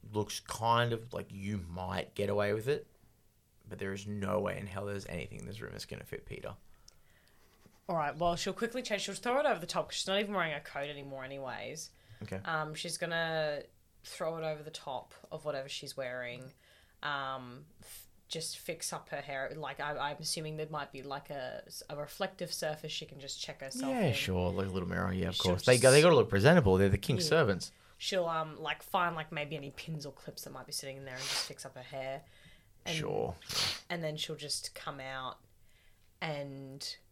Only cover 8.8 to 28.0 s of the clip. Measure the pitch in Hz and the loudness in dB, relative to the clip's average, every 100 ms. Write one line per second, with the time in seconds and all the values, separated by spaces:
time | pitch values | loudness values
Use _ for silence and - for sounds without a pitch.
8.8 | 247 202 - 196 233 262 294 196 170 175 | -2 -2 -2 -4 0 4 4 2 0 -2
9.8 | 151 - - 196 208 202 165 147 - 147 | -2 -2 0 2 2 2 0 -2 -6 -6
10.8 | 143 143 139 135 131 139 131 107 107 156 | -4 -6 -10 -10 -8 -8 -6 -6 -8 -8
11.8 | - - - - - 95 127 160 151 156 | -12 -14 -20 -14 -8 -6 -2 0 0 -4
12.8 | 175 165 170 165 165 160 151 147 - - | -6 -4 -2 0 2 2 2 0 -6 -20
13.8 | _ _ - - 160 165 160 151 151 156 | _ _ -16 -4 -2 -2 -2 -4 -6 -10
14.8 | - 127 - - - 156 151 143 135 - | -6 -6 -8 -20 -10 -6 -4 -4 -4 -8
15.8 | 139 - 131 127 123 123 127 - - - | -8 -6 -4 -4 -6 -8 -12 -18 -20 -20
16.8 | _ _ - 139 135 135 123 123 151 - | _ _ -4 -2 -2 -4 -8 -14 -18 -20
17.8 | - - - - _ 160 160 - - 165 | -18 -18 -20 -20 _ -8 -6 -8 -8 -6
18.8 | - 156 - 147 139 135 135 147 139 143 | -6 -6 -6 -8 -6 -4 -4 -4 -8 -4
19.8 | 143 147 143 147 156 - 156 156 151 151 | -4 -2 -4 -4 -4 -2 -4 -4 -4 -4
20.8 | 139 135 135 139 - 143 127 - - - | -6 -10 -8 -8 -6 -4 -4 -6 -10 -14
21.8 | - 147 147 - 190 190 170 - 160 151 | -10 -8 -8 -4 -4 -4 -6 -2 -2 -4
22.8 | 156 - 151 139 135 - - 147 135 247 | -6 -8 -8 -12 -10 -8 -8 -8 -8 -4
23.8 | 269 262 180 107 - 92 90 92 95 92 | -2 4 4 4 2 2 2 2 0 0
24.8 | 90 90 92 92 90 90 92 90 - 123 | 0 0 0 2 0 2 2 4 8 10
25.8 | 131 139 165 151 104 101 110 175 107 92 | 12 12 12 10 8 8 10 10 10 8
26.8 | 98 104 - 135 160 156 131 95 - - | 8 6 4 2 6 6 6 4 -2 -12
27.8 | - - | -20 -8